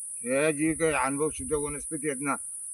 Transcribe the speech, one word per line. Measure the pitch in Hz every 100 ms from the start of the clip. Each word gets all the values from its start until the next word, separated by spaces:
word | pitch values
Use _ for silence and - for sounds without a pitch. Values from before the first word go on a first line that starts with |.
| - -
ह्या | 240 262 156
जी | 147 160
काही | 151 160
अनुभवसिद्ध | 143 127 139 156 - 131
वनस्पती | 147 147 143 - 160 151
आहेत | 131
ना, | 143 127 - - -